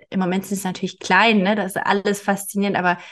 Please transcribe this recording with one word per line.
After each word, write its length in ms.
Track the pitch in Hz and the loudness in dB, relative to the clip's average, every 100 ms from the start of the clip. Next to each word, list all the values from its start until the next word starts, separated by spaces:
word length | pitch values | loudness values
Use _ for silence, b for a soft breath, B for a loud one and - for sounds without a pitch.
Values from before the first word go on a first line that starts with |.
| _ | _
im 100 | 190 | -2
Moment 260 | 180 185 190 | 0 -2 -4
sind 120 | 190 | -4
sie 80 | 185 | -4
natürlich 340 | 175 185 - | -4 -8 -8
klein, 380 | - 185 226 214 | 2 4 6 4
ne, 140 | 185 214 | 2 0
das 180 | 185 | -2
ist 80 | - | -4
alles 360 | - 202 208 202 | 0 0 0 -2
faszinierend, 560 | - 196 - 202 202 190 | -2 -2 -4 -4 -2 0
aber 220 | 180 175 B | 0 -2 B